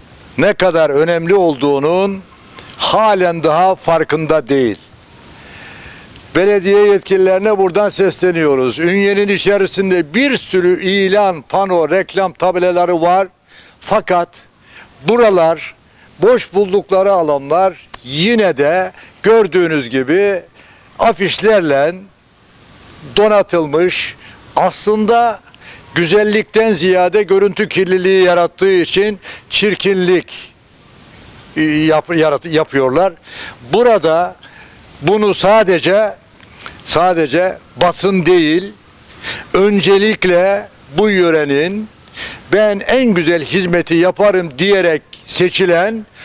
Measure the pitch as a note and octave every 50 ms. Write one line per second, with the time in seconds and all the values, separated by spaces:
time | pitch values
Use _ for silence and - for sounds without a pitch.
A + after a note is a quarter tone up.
0 | - - - - - - - C3+ D#3+ G#3 G3+ - F#3 F#3 D#3+ E3 D#3+ C#3+ C#3 D3
1 | D#3+ E3+ E3+ E3 E3 E3+ G3+ G3+ F3 E3 D3 B2 C#3 D3 C#3+ C3+ C#3+ D#3+ F3 F#3
2 | G3 G3 G3 G3 - - - - - - - - - - - - - - - G3+
3 | A3 G#3+ G3+ F#3+ F3+ F3 E3+ E3 D3 D#3+ D3+ E3+ F#3 F#3+ F#3 - - E3 E3 D#3+
4 | D#3+ - D3 D#3+ D#3+ D3 D#3+ D#3 - - C#3 C3+ B2+ A2 F#2+ - - - - -
5 | - - - - - - - - - - - - - - - - - - - -
6 | - - - - - - - D#3+ F#3+ G#3 G#3 G3 F3 G3 G3+ G#3 G#3 G3+ G3+ F#3
7 | - - G3 F#3+ F#3 F#3+ F#3+ F#3+ G3+ A3 G#3+ F#3+ F#3+ F3+ D#3+ G#3 G#3 G3 - -
8 | G3 F3+ C#3+ - F3+ F#3 E3+ E3 D#3 D3 C#3 C3 B2+ B2 A2 D3 E3 F3 F#3+ G3+
9 | G3 G3+ G3+ G3+ G#3 G3+ G3+ D#3 - F#3 G3+ G3 F#3+ - - F#3+ F#3+ F#3+ F#3 F3
10 | D#3+ C#3+ D#3+ A#3 C#4 C#4+ B3 - - - - F#3 F3 F3+ F3+ - F#3+ F#3 G3 G3+
11 | G3 F#3 G3 G#3 G#3 F#3+ F3 D3+ - - - F#3+ G3 F#3+ F#3 E3+ D#3 D3 E3+ G3
12 | F3 - - G3 F#3+ F3+ D3 - E3 F#3 F3 F3+ F3 F3+ F3 F3 F3 F3 F3+ D#3+
13 | E3 F3 F3+ F#3+ G3 F#3 _ _ _ _ - - - - _ _ - - G3 A3
14 | - - F3+ F3 F3 - _ - - _ _ _ _ - - - - - - -
15 | C3 E3+ A3+ A#3+ A#3 G#3+ F#3+ F3 E3 E3 E3 D3+ - - - _ _ _ _ _
16 | - - - - E3 A3+ B3+ G#3+ - - E3+ G3 G#3 F3+ F#3+ G3+ - - G3 F#3+
17 | F#3+ G3+ G3 F3+ D#3+ D3+ C#3+ C#3 C#3 C#3 D#3 F3+ F#3+ F#3+ D#3+ - - - - -
18 | - B2+ C3+ D3+ F3+ A3+ A#3+ A3 G3+ F3+ D3 C3+ C#3+ D3 E3+ F#3 F#3 F#3 - -
19 | - - - - - G3+ A3+ A3+ G#3 E3+ D3+ F#3 F3 D#3+ D#3 D3 B2 A2+ B2+ C3+
20 | B2+ C3 E3 F#3+ G3+ G3+ G3 F3 - - _ - - - - - - - _ -
21 | - A#3 - - G3+ D#3+ - - F#3 A3 A3 G3 E3+ D3 C#3 C3+ C#3+ E3 F3+ F#3
22 | G3 - _ _ _ _ _ _ _ _ _ - - - - - - - - -
23 | - C#3 A#2+ G3+ G#3 G#3+ G#3 G3+ F#3 - F3+ E3+ D#3 D3 C#3+ D#3+ F3+ F3+ - -
24 | - - - - - - - - - - - C3 F3 F3+ - - - G#3 G#3+ G#3+
25 | G#3+ G3+ A#3 A#3 A#3+ A#3 G#3 - _ - _ - - - - - - - - E3+
26 | F3 D3+ F#3+ G#3 G#3+ G#3+ G#3 G#3+ - - - A3 A3+ A3+ G3+ C#3+ E3+ F#3 F3+ F3+
27 | F3+ F3+ F3 G#3+ G#3 - F#3+ G3 G3+ G3+ E3+ - A3 - - E3+ F#3+ F3 F#3 F#3
28 | F3+ F#3+ F#3+ F#3+ F#3 F3+ F3 F3 E3+ E3 _ - F#3 G3 F#3+ F3+ D#3+ - - F#3+
29 | G3+ G#3+ G#3 F#3 - - - - - - - - G3+ G#3+ F3+ - - G3 G3 F#3
30 | F3+ F3 F#3 E3 - - - - - - _ _ _ _ _ _ - - - -
31 | - - - - - - - - - - - D#3 D#3 D#3 D3+ D3+ D#3 D#3 D#3 D3+
32 | - - E3+ D#3+ D#3 D#3 C#3+ B2+ - F3 D#3 D#3 D#3 - C3+ C#3 C3 B2+ C3 D#3+
33 | F#3+ F#3+ E3 - _ - - - - - - - A#2+ A#2+ D3+ A3 A#3+ A#3+ A3 F#3+
34 | D3 D#3+ D#3+ E3+ F3+ F#3 - - - - - - - - - - - - - -
35 | C#3 E3 G#3 G#3+ G#3 G3+ F3 - - F#3+ G#3+ A3 G#3 F3+ F3+ D#3 - E3 F#3+ G#3+
36 | A3 G3+ - - _ _ - - - - - - - - - - - - - D3+
37 | F3 F#3 F3+ E3 D#3 C3 C3 E3+ F3+ F#3 - - - - - - F3 F3 E3+ -
38 | - G3 F#3+ F#3 D#3 E3+ F#3 F3 D#3+ D3+ D#3+ F3+ F#3+ G3+ G#3+ _ _ - - -
39 | - - - - - - - - - - - F3+ G3 G#3 G#3 G3 D3+ F#3+ G3 G3
40 | G#3 A3 G#3 - - F#3 F3 F3 F#3 G3 G3 G3+ G#3 - - - - - C#3 E3+
41 | G#3+ G#3+ G3 F#3 F3+ E3+ D#3+ D#3 D3 C#3+ C#3 C#3+ D#3+ F#3 G3+ G#3+ G#3+ G#3+ - -
42 | - - - - - - - - - - D#3 G#3 G#3+ G#3 G3+ G3 - - A#3 C4
43 | C4 A#3 F#3+ F3 D#3 D#3+ F3 E3 C#3 A#2+ C#3+ G3 F#3 F3 E3+ E3+ D#3+ - E3+ E3
44 | F3 F#3 F3+ - G#3 G#3 F#3 F#3 F3 D#3+ B2+ B2+ F#3 G3+ G3+ F#3+ F3+ E3+ D#3 C#3+
45 | _ _ - - - - - - F3+ F3+ - - F#3+ F3+ E3+ E3+ F#3 A3 A3+ A3
46 | G#3 _ _ - -